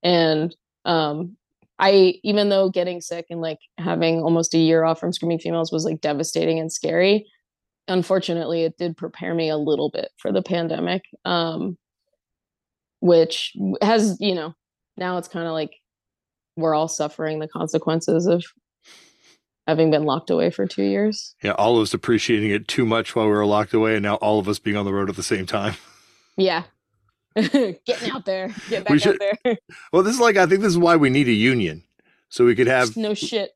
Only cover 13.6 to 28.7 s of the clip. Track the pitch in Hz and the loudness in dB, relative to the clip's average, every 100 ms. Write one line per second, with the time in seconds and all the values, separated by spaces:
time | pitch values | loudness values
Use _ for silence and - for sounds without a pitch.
13.6 | 196 180 202 226 214 180 208 180 156 165 | -4 0 2 2 2 0 -2 -2 -6 -12
14.6 | _ _ _ - 185 180 170 175 170 160 | _ _ _ -8 -6 -4 -6 -8 -6 -4
15.6 | 151 _ _ _ _ _ _ _ _ - | -6 _ _ _ _ _ _ _ _ -4
16.6 | 160 151 160 - 151 - 156 156 156 - | 0 0 -2 -4 -6 -4 -6 -6 -8 -6
17.6 | 160 160 160 160 165 160 175 175 170 _ | -4 -2 0 -2 0 0 2 0 -2 _
18.6 | _ _ _ - _ _ _ _ _ _ | _ _ _ -20 _ _ _ _ _ _
19.6 | - 160 160 151 151 139 - 160 175 170 | -4 2 4 2 0 -2 -2 0 0 0
20.6 | 196 - 196 196 208 208 - _ 104 101 | -6 -2 -2 0 -2 -4 -12 _ -4 0
21.6 | 104 120 104 - - 117 - 110 107 104 | 2 4 2 -2 0 0 2 0 0 -2
22.6 | - - 120 113 110 - 110 104 104 104 | -2 -2 0 0 -2 0 2 2 2 2
23.6 | 107 113 110 110 104 104 107 107 95 104 | 2 0 2 0 0 -2 0 0 0 -4
24.6 | - 104 101 98 98 95 90 104 92 110 | -4 -4 -2 -2 -4 -6 -4 -4 -4 -4
25.6 | 101 101 - _ _ _ _ - 190 170 | -4 -8 -16 _ _ _ _ -2 0 0
26.6 | 175 _ _ _ _ _ _ - 208 277 | -6 _ _ _ _ _ _ -4 0 0
27.6 | 226 175 - 240 233 269 190 190 185 214 | 0 -4 -6 -6 -4 -6 -6 -6 -6 -12
28.6 | - | -8